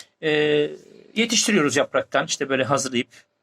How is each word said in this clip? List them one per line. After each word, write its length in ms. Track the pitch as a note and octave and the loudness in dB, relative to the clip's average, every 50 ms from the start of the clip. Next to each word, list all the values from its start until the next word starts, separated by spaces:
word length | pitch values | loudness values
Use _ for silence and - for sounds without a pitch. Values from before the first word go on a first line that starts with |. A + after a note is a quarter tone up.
| - _ _ - | -20 _ _ -6
e, 80 | D#3+ D#3 D3+ D3+ D3+ D3+ D3+ D3 D3 D3 D3+ - - - - - - - - | -4 -2 0 0 2 2 2 0 0 -2 -6 -12 -20 -20 -20 -20 -20 -8 -2
yetiştiriyoruz 600 | G#3 A#3 A#3 A3+ G#3+ - - G#3 F3+ D3 C#3+ A#2 | -2 0 0 2 0 2 2 2 2 2 2 2
yapraktan. 500 | C#3+ C#3 - - C3 A2 - - C3+ - | 2 0 2 0 -4 -2 0 -2 -2 -2
İşte 220 | E3 - - C#3+ C3+ | -2 -4 -6 -4 -2
böyle 160 | C3+ C3 B2 | -2 -2 0
hazırlayıp. 440 | A2 C#3+ C3+ C3+ C3 B2+ A#2+ B2 _ _ - _ _ _ _ | 0 0 -2 -2 -2 -2 -4 -4 _ _ -20 _ _ _ _